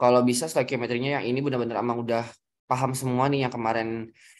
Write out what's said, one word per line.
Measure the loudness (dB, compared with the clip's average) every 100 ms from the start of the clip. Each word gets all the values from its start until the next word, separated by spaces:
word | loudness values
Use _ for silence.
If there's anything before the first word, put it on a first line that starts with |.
Kalau | 4 6 4
bisa | 2 0
stoikiometrinya | -2 0 -2 -2 -2 -2 -2
yang | -2
ini | -2 0
benar-benar | -2 -2 -2 -2
emang | -2
udah | -2 -2 -2 -10 _ _ -4
paham | -2 0 -2
semua | -2 0 2
nih | 2 0
yang |
kemarin, | -2 -2 0 -2 -4 -8 -14 -20 -20